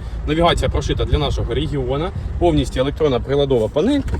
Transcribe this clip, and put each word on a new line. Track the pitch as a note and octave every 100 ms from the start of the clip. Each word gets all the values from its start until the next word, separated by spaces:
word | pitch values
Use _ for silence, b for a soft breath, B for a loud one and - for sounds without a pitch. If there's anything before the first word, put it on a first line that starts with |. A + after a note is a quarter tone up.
| B B -
Навігація | D#3 E3+ - -
прошита | - D3+ D3
для | - D3
нашого | C#3 - -
регіону. | A#2+ D3+ C#3+ B2 C#3 E3+ - B -
Повністю | F3 D3 C3 C3
електронна | C3+ - D3+ A#2+
приладова | G#2 C#3+ C#3 B2+ G2+
панель. | C#3 G#3+ C#4+ -